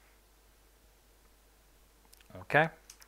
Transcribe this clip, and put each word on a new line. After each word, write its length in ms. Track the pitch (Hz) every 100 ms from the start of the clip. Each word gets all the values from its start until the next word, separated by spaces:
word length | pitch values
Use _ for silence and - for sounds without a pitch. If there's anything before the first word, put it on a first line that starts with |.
| - - - - - - - - - - - - - - - - - - - - - - - 92
Okay, 280 | 98 143 160 - - -